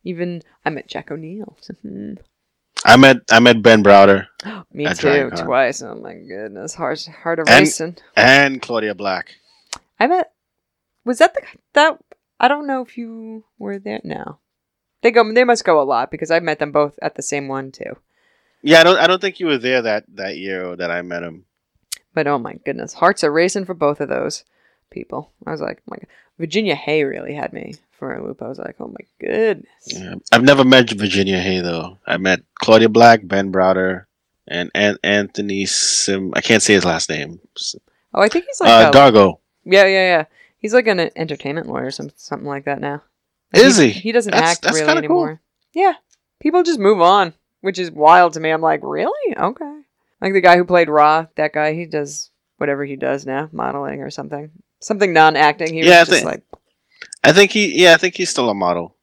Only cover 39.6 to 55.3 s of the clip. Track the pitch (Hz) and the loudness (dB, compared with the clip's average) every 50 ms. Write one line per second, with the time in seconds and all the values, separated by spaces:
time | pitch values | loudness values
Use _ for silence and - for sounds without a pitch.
39.6 | _ 175 185 196 196 190 190 190 185 185 175 160 156 _ _ _ _ _ _ _ | _ 2 4 4 4 4 2 0 2 2 0 0 -2 _ _ _ _ _ _ _
40.6 | - 214 220 247 233 220 202 180 165 - _ - 160 156 147 139 - 139 147 170 | -8 0 0 2 2 2 0 0 -2 -4 _ -8 -8 -8 -8 -10 -10 -10 -8 -8
41.6 | - - - 135 127 131 139 - 143 143 _ _ - - 147 - - 143 139 139 | -10 -8 -8 -8 -8 -10 -10 -12 -16 -16 _ _ -14 -14 -14 -12 -10 -10 -12 -10
42.6 | 139 147 143 - - 143 143 147 _ _ _ _ _ _ _ _ _ _ - 185 | -8 -8 -8 -6 -8 -10 -10 -10 _ _ _ _ _ _ _ _ _ _ -2 0
43.6 | 233 269 247 202 151 117 101 95 - 220 220 240 220 208 - 208 165 165 170 - | 2 2 4 2 0 0 0 -4 -10 -4 -4 -4 -4 -2 -2 -2 0 -2 -2 -4
44.6 | - 185 160 156 151 - 311 330 151 151 339 359 330 - 160 _ _ _ _ _ | -4 -4 -4 -2 -2 0 -2 -2 -2 -2 -2 -2 -2 -4 -8 _ _ _ _ _
45.6 | _ _ _ 330 392 381 320 - _ _ _ _ _ _ _ _ - 302 320 359 | _ _ _ 0 0 0 -2 -4 _ _ _ _ _ _ _ _ -6 -2 0 0
46.6 | 339 330 330 233 196 202 220 190 170 175 196 202 185 170 - _ _ _ _ _ | 0 0 -2 0 2 0 2 4 4 4 4 4 0 -2 -6 _ _ _ _ _
47.6 | - 190 190 180 180 170 - 151 151 156 175 180 175 170 160 160 160 160 160 160 | -10 -8 -6 -6 -8 -8 -4 2 4 6 6 6 4 2 0 -4 -4 -4 -4 -2
48.6 | 160 160 156 147 - 135 147 151 208 320 494 605 554 403 - - - 190 269 - | -2 -2 -2 -2 -6 -8 -6 -6 -6 -6 -6 -6 -8 -8 -6 -4 -6 -6 -6 -10
49.6 | 311 285 294 302 285 _ _ _ _ _ _ _ - 190 196 190 180 180 175 180 | -16 -16 -16 -20 _ _ _ _ _ _ _ _ -8 -2 -2 4 6 6 6 6
50.6 | 180 175 180 175 170 156 151 151 147 151 156 160 165 _ _ - 151 151 - 151 | 4 2 2 2 2 2 2 2 4 4 2 0 -2 _ _ -6 -6 -4 -4 -4
51.6 | 151 156 156 165 175 156 160 151 147 143 147 - - _ _ _ _ _ _ _ | -4 -4 -4 -6 -10 -8 -6 -8 -8 -8 -12 -18 -18 _ _ _ _ _ _ _
52.6 | 147 147 143 139 143 139 139 135 135 131 135 139 143 135 131 139 151 156 156 - | -6 -6 -6 -6 -8 -10 -10 -8 -6 -6 -6 -6 -8 -8 -10 -10 -10 -10 -10 -8
53.6 | 120 131 135 143 139 143 143 139 135 135 - - 143 151 151 143 151 156 156 _ | -8 -8 -8 -8 -10 -10 -12 -12 -14 -14 -14 -14 -14 -14 -14 -14 -14 -18 _ _
54.6 | _ _ _ _ - - 220 196 208 190 170 160 160 160 | _ _ _ _ -10 -8 -4 -2 -2 2 4 6 6 6